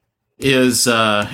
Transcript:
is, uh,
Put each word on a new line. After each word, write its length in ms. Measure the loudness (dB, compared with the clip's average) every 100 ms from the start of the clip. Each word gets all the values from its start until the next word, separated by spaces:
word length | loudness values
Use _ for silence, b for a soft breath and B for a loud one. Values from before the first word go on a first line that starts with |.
| _ _ _ -6
is, 480 | -2 2 2 0 0
uh, 420 | 0 0 0 -2